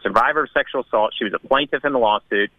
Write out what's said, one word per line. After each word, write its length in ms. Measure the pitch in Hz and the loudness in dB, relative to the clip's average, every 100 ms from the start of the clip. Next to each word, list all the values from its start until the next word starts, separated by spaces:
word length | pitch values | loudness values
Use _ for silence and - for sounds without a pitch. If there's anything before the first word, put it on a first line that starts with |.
survivor 420 | 98 101 131 151 | -2 0 2 0
of 60 | 135 | -2
sexual 300 | 147 - 135 | -2 -4 -6
assault. 300 | - 113 107 - | -2 0 0 -2
She 80 | |
was 80 | 107 | -6
a 60 | - | -6
plaintiff 460 | - 135 143 139 | 0 0 0 -2
in 80 | 147 | -2
the 60 | 135 | 2
lawsuit. 520 | 110 104 - 104 101 | 2 2 0 -2 -2